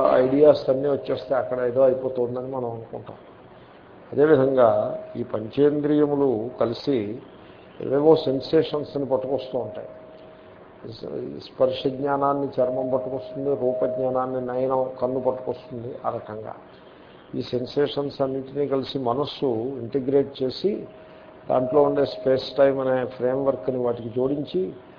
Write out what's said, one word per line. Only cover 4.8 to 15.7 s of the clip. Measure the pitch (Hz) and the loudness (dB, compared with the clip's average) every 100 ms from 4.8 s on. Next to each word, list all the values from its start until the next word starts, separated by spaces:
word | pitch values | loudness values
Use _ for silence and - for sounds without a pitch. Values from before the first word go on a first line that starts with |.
| 110 - - 120 | 0 -6 -8 -8
ఈ | |
పంచేంద్రియములు | 117 110 110 139 147 147 147 151 147 143 139 110 120 - | -6 -6 -2 2 4 4 2 2 2 2 2 0 -2 -2
కలిసి | 113 120 - 127 101 123 - - - - - - | -2 -2 -2 -2 -2 -8 -14 -20 -20 -20 -20 -10
ఏవేవో | - 139 156 156 | -2 4 6 6
సెన్సేషన్స్ని | 139 135 - 160 151 151 135 143 131 | 4 -2 2 2 2 -2 -4 -4 0
పట్టుకొస్తూ | 131 127 139 - 127 | 0 0 -4 -2 -6
ఉంటాయి. | 113 113 - - - - - - - - - - 117 110 - 143 127 143 | -6 -10 -14 -16 -20 -20 -20 -20 -20 -20 -20 -18 -16 -14 -10 -8 -10 -12
స్పర్శ | - - 131 - 143 | -8 0 0 0 -4
జ్ఞానాన్ని | 131 143 139 139 143 135 | -4 -2 0 0 0 -2
చర్మం | 127 127 131 131 | 0 0 0 0
పట్టుకొస్తుంది, | 131 131 131 - 135 139 131 | -2 -2 -8 -8 -6 -4 -2
రూప | 123 127 135 | 0 0 -2
జ్ఞానాన్ని | 131 131 131 131 131 123 | -2 -2 0 -2 -4 -4
నయనం | 127 131 131 131 - | -2 0 0 -2 -4
కన్ను | 127 131 | -4 -2
పట్టుకొస్తుంది. | 127 127 - - - | -2 -2 -4 -8 -10